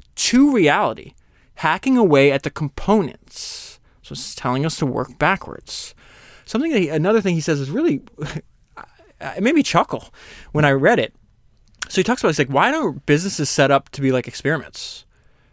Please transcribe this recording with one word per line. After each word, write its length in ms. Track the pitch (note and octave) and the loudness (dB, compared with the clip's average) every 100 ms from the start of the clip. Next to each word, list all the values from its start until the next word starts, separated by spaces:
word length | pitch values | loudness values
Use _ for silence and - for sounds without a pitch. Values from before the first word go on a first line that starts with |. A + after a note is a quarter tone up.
| - - | -20 -6
to 380 | - B3 C#4+ | 0 4 4
reality, 640 | B3+ D3+ E3 E3 A2 - _ _ _ _ - | 4 4 2 0 -6 -14 _ _ _ _ -4
hacking 420 | D#3+ F3 B3+ B3+ | -2 0 0 2
away 340 | G3+ C#3+ C#3 | 4 6 6
at 120 | C#3 | 4
the 80 | D#3 | -4
components." 1160 | - D3 - - G#3+ D#3+ - _ - - - - - _ _ | -6 -8 -6 0 0 0 -8 _ -16 -14 -14 -18 -20 _ _
So 100 | - | -16
it's 220 | C#3 - - | -14 -12 -8
telling 300 | B2+ B2+ D#3 | -4 -2 -4
us 100 | - | -4
to 80 | C#3+ | -4
work 320 | A#2+ B2+ - | -4 -8 -2
backwards. 760 | D3+ F#3+ - - - - - - - - - - | -2 -2 -6 -16 -14 -14 -14 -20 -20 -20 -20 -20
Something 280 | - A3+ E4 | -8 -4 -2
that 80 | C4 | 0
he, 100 | D#3+ | 0
another 320 | D#3 F3 A3+ | 0 2 2
thing 140 | F#3+ E3 | 2 -2
he 40 | |
says 220 | D3 D3 | 0 -2
is 80 | C3+ | -2
really, 320 | G3+ E4 - - - | -2 0 -2 -6 -14
<laughs> 1040 | D3 - - _ _ - - _ _ - | -10 -10 -14 _ _ -20 -20 _ _ -14
it 200 | D3+ - | -12 -2
made 120 | G#3+ E4 | 0 2
me 80 | |
chuckle 480 | - E3+ - B2 - - - - - | 2 0 0 -4 -12 -20 -20 -20 -6
when 140 | D3+ D3+ | 2 4
I 60 | |
read 280 | C#3 D3+ A3 | 4 4 2
it. 140 | A#2+ _ _ _ _ _ _ - - | 0 _ _ _ _ _ _ -16 -6
So 140 | - | -2
he 20 | |
talks 180 | F#3 B3+ | 0 2
about, 80 | G#3 | 0
he's 100 | D3+ | 0
like, 100 | C3 | 0
"Why 220 | C#3 G#3 | 2 2
don't 340 | D#4 A#3 C#3 - | 2 -2 -4 0
businesses 440 | D3+ F#3+ - D3 | 0 0 -4 -4
set 220 | - C3+ | 2 4
up 160 | C#3 - | 2 0
to 100 | - | -4
be 100 | C3+ | 0
like 160 | B2+ - | 0 -2
experiments?" 800 | - C#3+ D3+ D2 - - - - _ _ _ _ | -6 -4 -4 -6 -16 -16 -16 -20 _ _ _ _